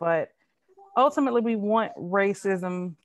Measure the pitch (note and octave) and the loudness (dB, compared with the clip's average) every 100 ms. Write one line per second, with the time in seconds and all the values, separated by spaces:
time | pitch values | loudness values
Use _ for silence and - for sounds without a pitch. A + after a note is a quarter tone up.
0 | E3+ E3 - _ _ _ _ _ - - | 0 0 -2 _ _ _ _ _ -6 2
1 | C4+ D4 C4+ A#3+ A3+ A3 G3+ A3 G#3+ - | 2 4 0 2 0 -2 0 0 0 -6
2 | F3 G3 G3 G3 G3 F#3 F3+ F3+ F3+ D#3+ | -2 0 0 0 -2 -2 -2 -6 -8 -10